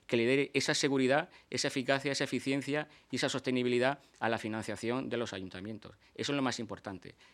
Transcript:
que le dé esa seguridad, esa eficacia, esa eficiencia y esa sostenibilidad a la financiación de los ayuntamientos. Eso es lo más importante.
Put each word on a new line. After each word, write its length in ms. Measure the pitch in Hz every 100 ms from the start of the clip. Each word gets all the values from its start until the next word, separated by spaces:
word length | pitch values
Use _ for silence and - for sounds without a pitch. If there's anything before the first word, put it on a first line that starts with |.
| -
que 100 | 120
le 80 | 117
dé 260 | 139 139 139
esa 180 | -
seguridad, 560 | 147 143 135 127 143 180 - -
esa 160 | - 143
eficacia, 440 | 139 123 135 139
esa 120 | 139
eficiencia 640 | 143 123 135 139 131 147 151 - _
y 60 | 123
esa 120 | 143
sostenibilidad 720 | 131 - 127 123 123 127 143 - -
a 80 | 113
la 120 | 113
financiación 680 | 110 110 107 104 113 123 123
de 100 | 120
los 160 | 113
ayuntamientos. 600 | 98 95 92 101 110 - - _ -
Eso 160 | 117
es 40 | 143
lo 60 |
más 180 | 131 117
importante. 560 | 110 98 107 92 - - -